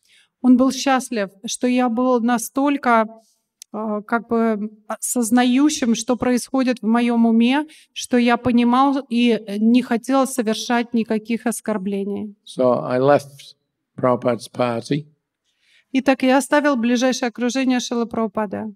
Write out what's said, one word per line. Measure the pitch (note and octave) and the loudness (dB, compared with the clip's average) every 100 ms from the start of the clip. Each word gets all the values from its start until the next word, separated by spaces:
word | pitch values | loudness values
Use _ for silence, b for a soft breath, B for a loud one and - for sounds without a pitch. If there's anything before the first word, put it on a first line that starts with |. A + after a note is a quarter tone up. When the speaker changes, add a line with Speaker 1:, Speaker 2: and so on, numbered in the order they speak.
| b b b _ | b b b _
Speaker 1:
Он | B3+ B3 | 2 4
был | C4 | 4
счастлив, | C4 C#4 C4 B3+ A#3 G3 - | 0 -2 -2 -2 -6 -6 -8
что | A3+ - B3+ | -12 -6 -2
я | B3 B3 | 0 0
был | A3+ B3+ B3 | 0 0 0
настолько, | A#3 A#3+ A#3 - C#4+ C#4 B3 A3+ A3 - _ _ _ _ - | 0 -2 -2 -2 0 0 2 2 2 -6 _ _ _ _ -16
э, | G#3+ A3 G#3 G#3 | -10 -6 -6 -4
как | A#3 A#3 | -6 -2
бы, | A#3 A3+ G#3+ G#3+ G#3+ _ | -2 0 -2 -6 -12 _
осознающим, | A3+ - B3 A#3 B3 B3 B3 D4+ D4+ A#3 | -10 -6 -4 0 2 2 2 2 0 -2
что | A3 - B3 | -2 -2 -2
происходит | B3+ B3 - C4 B3+ A#3+ | 0 -2 -2 -2 0 -2
в | G#3 | 0
моём | A#3 A#3+ A#3 A#3 | 0 2 2 4
уме, | A3+ A#3 C4+ D#4 B B | 4 4 2 -2 B B
что | - - B3 | -16 -2 2
я | A#3+ A#3+ | 2 2
понимал | B3 A#3+ A#3+ B3 C#4 C#4 C4+ | 2 2 4 4 2 0 -2
и, | A#3 A#3+ | 0 2
э, | G#3+ G#3+ G3+ | 2 -2 0
не | A3 B3 | 2 2
хотел | A#3+ A#3 B3 C4+ C4 | 2 -4 0 0 0
совершать | C4 A3 A3 - A#3+ A#3 | -2 -4 -4 -2 -2 0
никаких | A#3 G#3+ A3 G#3+ A3+ A#3+ | -2 -2 -4 -2 -4 -4
оскорблений. | G#3+ - G#3+ F#3+ G3 G3 G3+ G#3 G3+ - | -6 -4 -4 -4 -4 -4 -6 -10 -14 -16
Speaker 2:
So | - B2+ B2 | -2 0 2
I | - B2+ | 0 0
left | C3+ C#3+ - - - _ _ _ _ - | 4 4 2 -12 -20 _ _ _ _ -4
Prabhupada's | B2+ A#2+ B2 A2+ - | 0 0 0 -4 -6
party. | - B2 A#2 A2+ D3 D3+ _ _ _ _ _ _ _ _ | -4 -2 -2 -4 -6 -6 _ _ _ _ _ _ _ _
Speaker 1:
Итак, | C4 C4+ C4+ | -2 0 2
я | C4 C4+ | 2 2
оставил | - D4 D4 C4 | 2 2 2 0
ближайшее | A#3 B3 C4 B3 A#3+ | 0 0 0 -2 -4
окружение | A3+ A#3+ B3+ C4 B3+ | -4 -4 -2 0 -2
Шилы | - A#3+ A#3 | -2 -4 -4
Прабхупады. | A#3 A3+ - G#3+ G3+ G#3+ | -4 -4 -4 -6 -6 -10